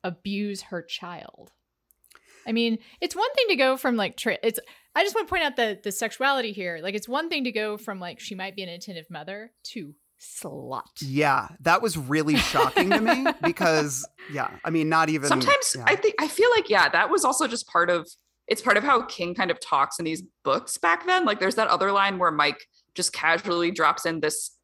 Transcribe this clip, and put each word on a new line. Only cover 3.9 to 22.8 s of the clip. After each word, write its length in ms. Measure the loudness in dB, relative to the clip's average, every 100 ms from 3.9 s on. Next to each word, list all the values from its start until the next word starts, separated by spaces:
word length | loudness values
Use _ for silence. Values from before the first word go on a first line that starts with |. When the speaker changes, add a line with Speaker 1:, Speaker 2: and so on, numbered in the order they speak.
| 0
Speaker 1:
like, 200 | -2 -4
tra-, 220 | -4 -2
it's, 180 | -2 -4 -14 -20 _ -2
I 80 |
just 100 | 0
wanna 140 | 0 -2
point 160 | -2
out 120 | -2 -2
the, 240 | -4 -4
the 80 | -8
sexuality 600 | -6 -6 -2 0 0 -2
here. 260 | -6 -8 -6
Like, 140 | -8 -8
it's 120 | -6
one 220 | -6 -4
thing 140 | -4
to 80 | -4
go 260 | -4 -4 -6
from, 220 | -10 -10
like, 200 | -10 -12
she 140 | -14
might 220 | -10 -10 -10
be 80 |
an 60 | -12
inattentive 360 | -12 -14 -14 -12
mother 400 | -14 -12 -14 -16 _ -14
to 280 | -12 -14 -18 _ _
slut. 600 | -18 -14 -12 -12 -10 -10 -10 -12
Speaker 2:
Yeah, 500 | -4 2 4 2 0 -4
that 220 | 2 2
was 160 | 2 -4
really 380 | 0 0 4 2
shocking 520 | 2 2 2 4 4
to 100 | 4
me 260 | 4 2 2 0
Speaker 1:
<laughs> 60 |
Speaker 2:
because, 640 | -2 2 4 4 2 -4 -10 _ -10
yeah, 160 | -6 -6 -6
I 60 | -2
mean, 180 | 0 2
not 200 | 2 2
even 180 | 2 2
Speaker 3:
Sometimes 480 | 2 4 2 2 0
Speaker 2:
yeah. 60 | 2
Speaker 3:
I 100 | 4
think, 200 | 2 0
I 80 | -4
feel 220 | 2 4 4
like, 140 | 4
yeah, 200 | 4 4
that 200 | 4 2
was 120 | 2
also 220 | 2 0 -2
just 220 | -4 -2
part 220 | 0 2
of, 200 | 0 -2 -20 _ _ -4
it's 140 | -2
part 160 | 4 2
of 60 |
how 200 | 4 2
King 320 | 2 -8 -8 -4
kind 160 | -2
of 80 | -4
talks 400 | 0 0 0 -2
in 60 | -6
these 180 | -6 -10 _
books 340 | -2 -2 -2 -2
back 280 | 2 2 2
then. 200 | 2 2
Like, 140 | 2
there's 160 | 0 2
that 120 | 2
other 240 | 2 2
line 260 | 2 2 2
where 140 | 0
Mike 340 | 2 0 0 -14 _